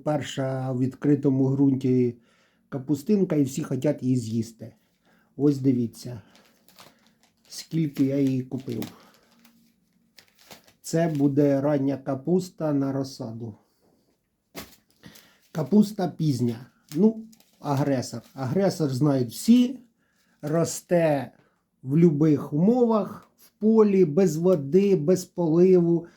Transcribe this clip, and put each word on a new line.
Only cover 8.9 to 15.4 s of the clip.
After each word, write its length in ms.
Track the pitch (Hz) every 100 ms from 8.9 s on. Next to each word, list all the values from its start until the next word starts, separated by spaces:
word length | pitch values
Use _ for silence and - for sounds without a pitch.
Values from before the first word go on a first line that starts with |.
| - - _ _ _ _ _ _ _ _ _ _ _ _ _ - - _ _
Це 260 | - 165 165
буде 520 | 151 143 135 143 139
рання 360 | 143 147 135 135
капуста 760 | - 131 160 180 180 - 156
на 200 | 143 135
розсаду. 640 | 135 135 - 120 113 113 101 _ _ _ _ _ _ _ _ _ - - _ _ _ - - _ _